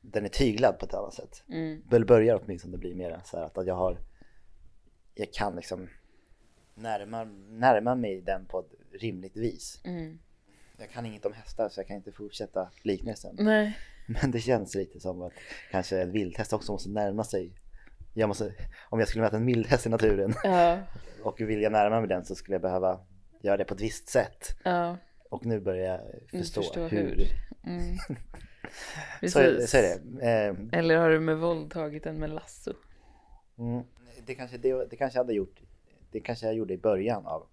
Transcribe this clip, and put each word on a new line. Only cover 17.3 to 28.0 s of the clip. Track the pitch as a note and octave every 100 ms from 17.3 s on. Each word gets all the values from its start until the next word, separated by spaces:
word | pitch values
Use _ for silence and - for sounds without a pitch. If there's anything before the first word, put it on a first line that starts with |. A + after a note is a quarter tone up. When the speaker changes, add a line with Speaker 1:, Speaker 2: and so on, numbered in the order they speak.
| G2 F2 F#2 - - - - -
Speaker 1:
Jag | - G#2+
måste, | G2 G#2+ - - - -
om | A2+
jag | G#2+
skulle | A2
möta | A2+ G#2+
en | A#2+
vildhäst | A#2+ A2 B2 A#2
i |
naturen | A2+ A2 G2+ G2 A2+
Speaker 2:
Ja. | G3+ F3+ E3+ F3 G3+ -
Speaker 1:
<laughs> | - -
och | G#2+ -
vilja | A2 G#2+ G#2+
närma | G#2+ G#2 A2+
mig | G#2+
den | F#2
så | -
skulle | F#2+ -
jag | F#2+
behöva | F#2 F#2 F#2 F#2 - - - -
göra | G2+ G2
det |
på | F#2+
ett | F#2+
visst | A2 - -
sätt. | C3 G2+ - - -
Speaker 2:
Ja. | - F3 E3+ F3+ - - -
Speaker 1:
Och | - A#2
nu | A2
börjar | F#2+ F#2 F#2
jag | F#2
Speaker 2:
Mm, | - - - -
Speaker 1:
förstå | - -
Speaker 2:
förstå | - - E3
Speaker 1:
hur. | G#2
Speaker 2:
hur. | G2 - - - - - -
Mm. | F3 F3 F3+